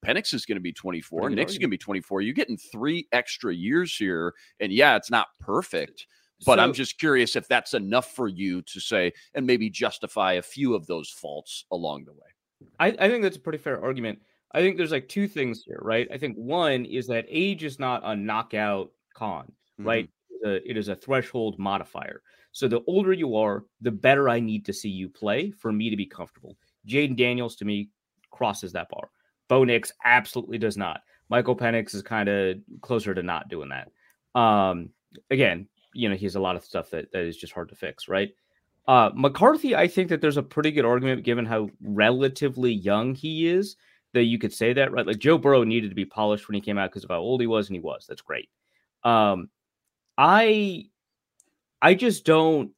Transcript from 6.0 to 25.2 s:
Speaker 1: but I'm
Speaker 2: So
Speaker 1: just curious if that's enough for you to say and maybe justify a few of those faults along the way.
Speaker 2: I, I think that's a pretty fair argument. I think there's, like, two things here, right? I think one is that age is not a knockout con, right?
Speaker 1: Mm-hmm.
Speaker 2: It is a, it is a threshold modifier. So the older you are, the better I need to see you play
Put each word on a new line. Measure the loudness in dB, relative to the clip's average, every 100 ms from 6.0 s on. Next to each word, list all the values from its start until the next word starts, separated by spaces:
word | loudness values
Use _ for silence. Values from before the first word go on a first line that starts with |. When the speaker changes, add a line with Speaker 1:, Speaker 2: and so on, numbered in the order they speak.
| -20 _ _ _ 4
Speaker 1:
but | 6
I'm | 6
Speaker 2:
So | 2
Speaker 1:
just | -6 -4
curious | 0 2 2 0
if | 0
that's | -2 0
enough | -4 0 -2 -2 -6
for | -6
you | -4 -4 -6
to | -8 -12
say | -2 0 0 -2 _
and | -6 2
maybe | 2 2
justify | -2 -4 -4 -8 0 2
a | 2
few | -2 -4 -2
of | -2 -2
those | -8 -8
faults | -14 -14 -14 -12 -16 -10
along | -6 -6 -8 -12
the |
way. | -20 _ _ _ _ -20 _
Speaker 2:
I, | 0 2
I | 2
think | 2
that's | -2 -4
a |
pretty | -10 -8
fair | -6 -4
argument. | -4 -4 -6 -8 _ _ _
I | 0
think | 2 2
there's, | -2
like, | -2 -4
two | -2 -2
things | -2 -4 -4
here, | -12 -12
right? | -2 -2 -2
I | -6
think | -8 -8
one | -4 0 0 0 -2
is | -6 -4
that | -4 -4
age | -2 -2 -2 -8
is | -6
not | -4 -4 -4
a | -6
knockout | -2 -4 -4 -2 -2 -2 -6 _ _
con, | -10 -8 -8 -12 _ _ _
right? | -2 -2 -2 _ _ -8 -4
Speaker 1:
Mm-hmm. |
Speaker 2:
It | -4
is |
a, | -4
it | -8
is | -6
a | -8
threshold | -2 -2 -2 -4 -6 -4
modifier. | -4 -4 -6 -12 -14 -16 _ _ _
So | -4 0
the | 0 0
older | 0 2
you | 0 0 0
are, | 0 0 -8 _
the | -6
better | 0 4 4 4
I | 2
need | 0 -4 -6
to |
see | -8 -6
you | -8 -10
play | -6